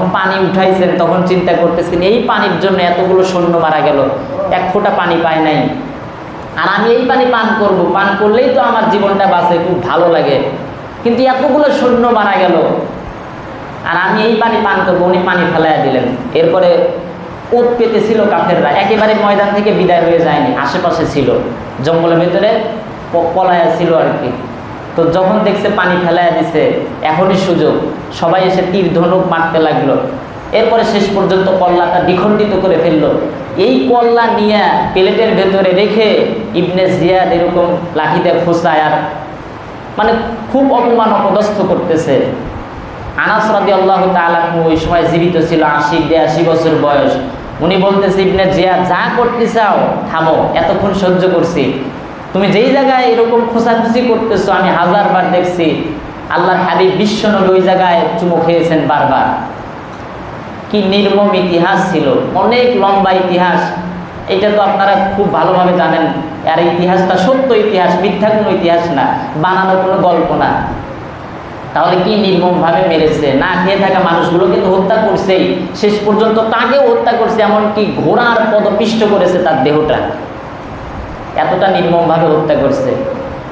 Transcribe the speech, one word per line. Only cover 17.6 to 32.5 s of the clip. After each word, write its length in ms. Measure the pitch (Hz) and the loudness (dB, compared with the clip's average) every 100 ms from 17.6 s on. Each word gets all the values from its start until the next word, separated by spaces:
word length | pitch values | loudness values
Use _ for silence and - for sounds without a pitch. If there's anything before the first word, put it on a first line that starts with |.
| 240 240 | 2 2
পেতেছিল 440 | 226 208 - 214 208 | 0 2 2 2 2
কাফেররা, 400 | 170 165 165 147 | 2 0 0 2
একেবারে 440 | 196 202 214 220 208 | 0 0 2 2 2
ময়দান 240 | 208 196 202 208 | 2 2 0 0
থেকে 160 | 208 | 0
বিদায় 300 | 180 175 170 | 2 2 2
হয়ে 180 | 165 170 | 4 2
যায়নি, 360 | 160 143 131 127 | 2 0 0 -2
আশেপাশে 500 | 139 180 175 165 139 | -2 -2 -2 0 -2
ছিল, 260 | 143 123 - - - - - | 0 0 0 -2 -8 -10 -6
জঙ্গলের 360 | 135 165 170 170 | 0 2 2 2
ভেতরে 400 | 175 - 208 226 - - - - - | 2 2 2 0 -2 -8 -10 -14 -4
প-, 200 | 170 165 185 | -2 0 0
পলায়া 300 | 185 175 170 160 | 2 2 2 0
ছিল 160 | 165 160 | 2 2
আর 140 | 151 - | 0 -2
কি। 100 | 123 - - - - - - - | -4 -6 -10 -12 -14 -14 -8 -2
তো 160 | 165 | 0
যখন 280 | 180 190 214 | 2 2 2
দেখছে 260 | 202 175 208 196 | 0 0 -2 0
পানি 200 | 180 180 175 | 0 0 0
ফেলাইয়া 240 | 175 170 | 2 2
দিছে, 420 | 160 156 156 131 - - - | 0 0 0 0 0 -4 -4
এখনই 340 | 156 160 190 185 | -2 0 0 0
সুযোগ, 380 | 175 156 151 - - - - | 0 2 2 0 -2 -6 -10
সবাই 280 | - 170 185 | -4 0 2
এসে 180 | 185 185 180 | 2 0 0
তীর 220 | 196 170 | 0 0
ধনুক 340 | 170 170 185 - | 2 2 2 0
মারতে 300 | 165 165 160 | 0 0 0
লাগলো। 380 | 156 147 139 120 - - - - - | 0 0 0 0 -2 -8 -12 -14 -4
এরপরে 320 | 220 226 226 | 0 2 2
শেষ 260 | 214 208 196 196 | 0 0 0 0
পর্যন্ত 340 | 180 190 190 180 | 0 2 0 0
কল্লাটা 400 | 175 175 175 180 | 2 2 2 0
দ্বিখণ্ডিত 600 | 175 185 208 208 208 | 0 0 2 2 0